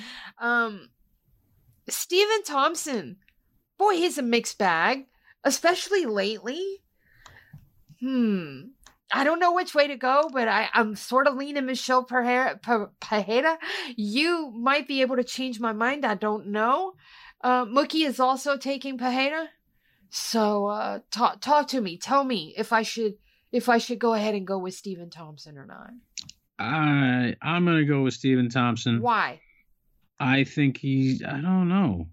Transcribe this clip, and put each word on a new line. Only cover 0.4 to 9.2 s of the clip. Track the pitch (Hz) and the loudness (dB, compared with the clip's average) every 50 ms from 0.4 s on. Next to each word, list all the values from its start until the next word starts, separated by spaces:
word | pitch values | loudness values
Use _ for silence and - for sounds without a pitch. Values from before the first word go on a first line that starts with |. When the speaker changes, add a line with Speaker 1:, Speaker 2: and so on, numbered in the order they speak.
| 247 233 240 240 233 226 208 185 147 - _ _ _ _ _ _ _ _ _ _ _ _ _ _ _ _ _ _ - - | -2 0 0 0 0 -2 -4 -10 -16 -20 _ _ _ _ _ _ _ _ _ _ _ _ _ _ _ _ _ _ -12 -8
Speaker 1:
Stephen | - - - - 349 370 415 415 440 427 403 | -8 -8 -6 -2 2 2 2 4 2 -2 -2
Thompson. | - 294 269 269 311 339 - - 302 269 214 160 120 180 - _ _ _ _ _ _ _ _ _ _ _ - | -2 0 0 2 0 0 -2 -6 -6 -4 -6 -6 -8 -14 -18 _ _ _ _ _ _ _ _ _ _ _ 0
Boy, | 381 427 392 | 2 2 4
he's | 330 349 349 254 294 | 4 2 0 0 -2
a | 254 | -2
mixed | 233 233 233 226 - - - | 2 2 0 0 -2 -4 0
bag, | 202 185 165 160 170 208 262 269 269 _ _ _ _ _ _ _ - | 0 2 2 2 2 2 0 -2 -6 _ _ _ _ _ _ _ -2
especially | 285 277 - - 330 359 349 - - 392 381 339 | 0 0 2 2 2 2 2 -2 -2 0 0 0
lately. | 233 214 196 190 202 220 196 175 233 269 339 381 392 392 - _ _ _ _ _ _ _ _ - - - - _ _ - - - _ _ _ _ _ - - | 0 0 0 0 -2 -2 -6 -8 -8 -8 -6 -6 -8 -8 -12 _ _ _ _ _ _ _ _ -20 -20 -20 -20 _ _ -20 -20 -20 _ _ _ _ _ -14 -8
Hmm. | 247 262 269 247 240 220 202 185 170 147 135 127 156 247 - _ _ - _ _ _ - 208 | -6 -2 0 2 2 2 2 0 -2 -6 -12 -16 -18 -20 -20 _ _ -20 _ _ _ -4 -2
I | 254 | 0